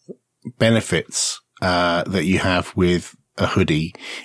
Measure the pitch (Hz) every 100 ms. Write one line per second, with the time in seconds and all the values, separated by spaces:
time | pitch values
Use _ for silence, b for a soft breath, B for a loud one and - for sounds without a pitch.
0 | - - _ _ - - 113 113 - 85
1 | - - - - - _ 95 87 87 85
2 | - 95 80 92 95 90 85 - 90 87
3 | - - _ - 92 - 92 78 82 -
4 | B B